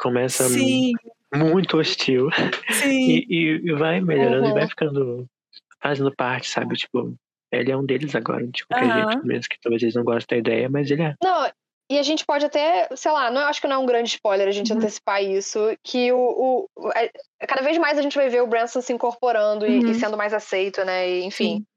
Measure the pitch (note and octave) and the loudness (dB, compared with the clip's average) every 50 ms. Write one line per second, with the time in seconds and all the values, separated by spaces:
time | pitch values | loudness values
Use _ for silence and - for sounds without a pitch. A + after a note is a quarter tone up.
0 | - B2+ B2 B2 B2+ B2+ - - B2+ B2+ B2 A#2+ C4 C4 C4 C4 B3+ B3+ A#3+ A#3 | -2 0 0 0 0 0 0 0 0 0 2 2 2 2 2 2 2 2 0 -2
1 | - - - _ _ _ D3 C#3+ D#3 D#3+ E3 F#3+ F3 - - D#3 D#3 - - - | -6 -12 -20 _ _ _ 0 2 4 4 4 4 2 2 2 2 2 0 -2 -2
2 | - - C3 B2+ C3 D#3 E3 - - F#3 - - - - A#3+ - C#4+ C#4 C4+ C4 | 0 2 2 2 2 2 2 0 0 0 -2 -6 -6 -4 -2 0 2 2 2 4
3 | C4 B3+ - - - - F#3 E3 E3 D#3 D#3 D#3+ - F3 D#3 C#3+ D#3 D#3+ E3+ F#3+ | 4 4 4 2 2 0 0 0 2 0 0 0 0 -2 0 0 2 0 2 0
4 | F#3+ E3+ D#3 C#3 C3+ B2 B2 C3 C3+ C#3 - - D#3 - - - D#3+ D3+ C#3+ C#3 | 0 2 2 4 4 4 4 2 2 2 2 2 0 -2 -2 -2 -2 -2 0 -2
5 | C3+ B2 A#2+ B2 B2+ B2+ _ _ _ _ _ - _ _ - _ - C#3 D3 C3+ | -2 -2 -4 -8 -10 -12 _ _ _ _ _ -20 _ _ -20 _ -2 -2 0 2
6 | C3+ C#3 C#3 - B2+ B2 B2+ B2 - - - - - A#2 A#2+ A2+ - - - B2 | 0 0 0 0 -2 -2 -2 -4 -6 -4 -4 -4 -2 -2 -4 -6 -6 -2 -2 -2
7 | B2 B2 B2 - _ _ _ _ _ _ - B2 B2 C3 C3+ C3+ C#3 C3+ C3 B2+ | -2 -2 -10 -14 _ _ _ _ _ _ -4 -2 0 0 0 -2 0 0 0 -2
8 | D3+ C#3+ - A2+ A#2 - B2 A#2+ A#2+ A#2+ B2+ - - _ A#3 B3 B3+ B3 A3+ A3 | -2 -2 -4 -4 -2 -2 -4 -4 -4 -6 -8 -10 -6 _ -2 0 2 2 2 2
9 | A3 G#3+ A3+ C4+ D#4+ A#2+ A#2+ A#2+ A#2+ - - - _ A#2 A#2 A2+ A#2+ A2+ A2 A#2+ | 0 0 -2 -2 -2 -2 -4 -4 -4 -8 -10 -6 _ -2 0 2 0 0 0 0
10 | A#2+ A#2 A#2 A#2 A2+ - C3 A#2+ A2+ A#2+ A2+ A2+ B2 B2+ C3+ C#3+ D3 C3+ C#3+ D3+ | 0 0 0 -2 0 0 -2 0 0 0 0 0 0 0 0 -2 0 0 0 0
11 | E3+ D3+ C#3+ - E4+ F#4 F4+ D#4+ C4+ - - _ _ _ _ _ _ _ C4+ C#4+ | 0 -2 -2 -2 0 0 2 2 0 -2 -4 _ _ _ _ _ _ _ -2 0
12 | C#4+ C#4 D#4+ D4+ - - D4+ C#4+ D4 C#4+ - D4 D4 D#4+ F4 F#4 E4 - B4+ - | 0 0 -2 -2 0 0 0 0 0 0 0 0 2 2 2 2 0 -2 -4 -4
13 | - E4 D4+ D4 C4 A#3 A#3+ C4+ D4 D4 D4 - - D4 C4+ C4+ C4 A#3+ A#3 A#3 | 0 0 2 2 0 0 0 0 0 0 -2 -2 -2 -2 0 0 2 2 2 2
14 | A#3 A3 - - - A3 G3 G3 G3+ G3 G3+ G#3 G3+ A3+ G#3+ A3+ A3 G#3+ G#3 - | 0 -2 -6 -2 0 0 2 2 2 2 0 -2 -2 -2 0 0 0 -2 -4 -4
15 | _ - G3+ G3+ G3 G3 F#3+ G3 G3+ - - A3 G#3 A3 G#3+ - _ - - B3 | _ -2 -2 0 0 0 0 -2 -2 -2 -2 0 0 0 -2 -4 _ -6 -2 0
16 | B3 B3 B3 B3+ B3 A#3+ - - B3+ C4 B3+ A#3+ - - _ - - - - A3+ | 2 2 2 2 2 0 0 0 0 0 0 0 -2 -6 _ -8 -6 -4 -2 0
17 | A#3 - - - - _ _ _ - - - B3+ C4 D4 D#4+ E4+ E4 C#4+ D4+ C#4+ | -2 -2 -4 -14 -20 _ _ _ -4 -2 -2 0 0 2 2 2 2 2 2 0
18 | C#4 C#4+ - C#4 C#4 C4 A#3 B3 B3 A3+ A3+ A#3 A#3 A#3+ - B3+ B3 B3 B3 A#3 | 0 0 0 0 0 2 2 2 2 2 2 0 0 0 -2 -6 -4 -4 -4 -2
19 | - A#3+ A#3 - - B3 A#3 G#3+ G#3 G#3+ G#3+ G#3+ G#3 A3 B3 B3+ A#3+ A3+ A3+ A#3 | -2 -4 -4 0 0 0 2 2 2 2 0 0 0 2 4 4 4 2 2 0
20 | A3 G#3 G#3+ G#3 G#3 G#3 G#3+ G#3+ - - - F#3+ F#3+ G3+ F#3+ - F#3+ F#3 F#3 F#3 | -2 -2 -2 -2 -2 -2 -2 -4 -4 -2 -2 -2 -2 -2 -2 -4 -4 -2 -2 -2
21 | F#3 F3+ F3+ F3+ F3+ F#3+ - - A3 G#3+ G#3 G#3 G#3+ - _ | -2 -2 -2 -2 -4 -6 -4 -2 -2 -2 -2 -4 -6 -10 _